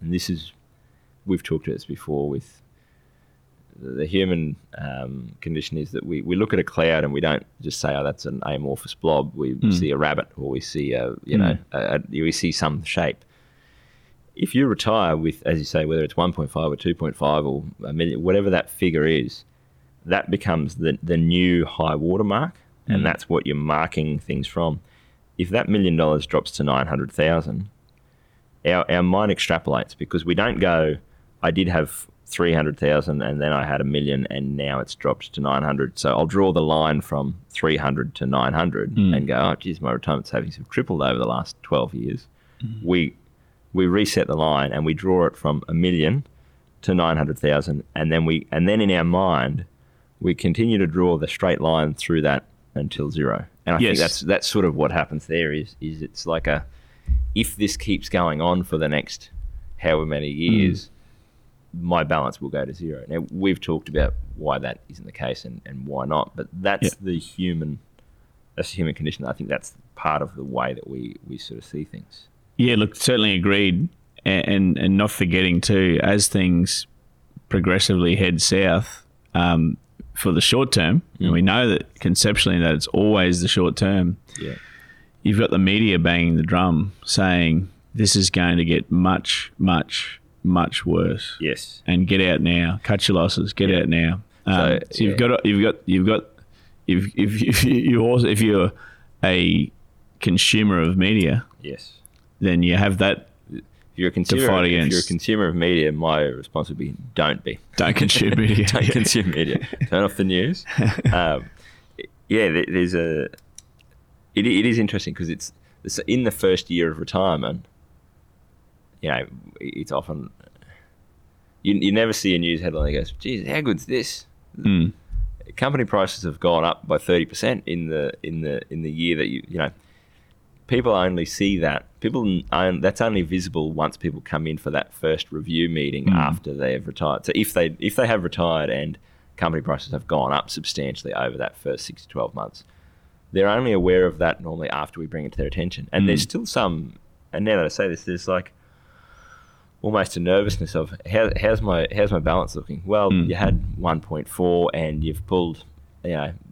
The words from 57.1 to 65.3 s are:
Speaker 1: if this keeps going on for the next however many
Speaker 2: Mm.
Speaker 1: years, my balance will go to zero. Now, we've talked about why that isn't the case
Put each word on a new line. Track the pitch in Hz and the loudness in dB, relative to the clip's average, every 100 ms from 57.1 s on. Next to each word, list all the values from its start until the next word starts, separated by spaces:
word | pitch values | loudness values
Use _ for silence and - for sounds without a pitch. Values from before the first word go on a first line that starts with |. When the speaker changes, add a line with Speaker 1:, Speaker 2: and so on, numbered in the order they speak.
| - - 104 | 0 0 -2
Speaker 1:
if | 117 - | -2 -2
this | 104 - | -2 -2
keeps | - 95 - | -4 -4 -2
going | 95 85 76 | 0 0 0
on | 85 90 | 0 0
for | 87 78 | 0 -2
the | 78 | -2
next | 73 - - - - - - - - | -2 -4 -10 -16 -12 -12 -12 -14 -6
however | 85 78 78 | 0 0 0
many | 73 73 | -4 -4
Speaker 2:
Mm. | 71 | -2
Speaker 1:
years, | 87 110 92 90 - - - - _ _ _ _ _ 85 | 2 4 2 0 -6 -20 -20 -20 _ _ _ _ _ -8
my | 87 85 | 0 0
balance | 76 78 65 - | 2 0 -2 -6
will | 69 | -8
go | 71 67 | -6 -6
to | |
zero. | 85 82 69 - | -8 -10 -10 -8
Now, | 82 73 | -8 -6
we've | 90 98 90 | -2 0 0
talked | - 80 - | -2 -4 -2
about | 76 69 - - - | 0 0 0 -8 -6
why | 76 67 | -4 -4
that | 64 - - | -4 -10 -16
isn't | - 52 | -20 -18
the | |
case | - 64 | -8 -6